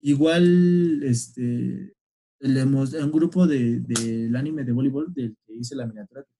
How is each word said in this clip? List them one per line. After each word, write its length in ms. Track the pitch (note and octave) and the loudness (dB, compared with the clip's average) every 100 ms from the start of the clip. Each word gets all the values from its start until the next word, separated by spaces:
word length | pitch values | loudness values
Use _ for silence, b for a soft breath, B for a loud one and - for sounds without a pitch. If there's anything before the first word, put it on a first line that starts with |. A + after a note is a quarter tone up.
Igual, 1000 | C#3+ C#3+ D#3 E3 F3 F3 F3+ F3 E3+ D3+ | 0 2 4 4 6 6 6 4 2 0
este, 880 | C#3+ A#2+ - - B2 A#2+ B2 - F#2+ _ _ _ _ _ | 0 -2 -2 -6 -4 -4 -4 -6 -12 _ _ _ _ _
le 240 | C3+ C3 C3+ | 0 2 2
mos-, 280 | C3+ C3+ | 2 0
a 100 | D#3 | -2
un 80 | C#3+ | -2
grupo 340 | D#3 E3 F3+ F3+ | 2 2 4 2
de, 340 | C#3+ A#2+ A#2+ | 4 0 0
del 560 | A#2+ A#2 A2+ A2+ A2+ B2 | -2 -4 -2 -4 -2 -2
anime 280 | D3 D#3 | -4 -6
de 80 | B2 | -4
voleibol, 400 | A#2+ C3+ C3+ E3 | 0 0 -2 -6
del 220 | E3+ A#2+ G#2+ _ | -6 -8 -10 _
que 80 | |
hice 200 | A2+ A#2+ C3+ | -14 -12 -10
la 100 | A#2 | -10
miniatura 360 | G#2+ G2+ C3 | -12 -18 -18
que 80 | C#3 _ | -20 _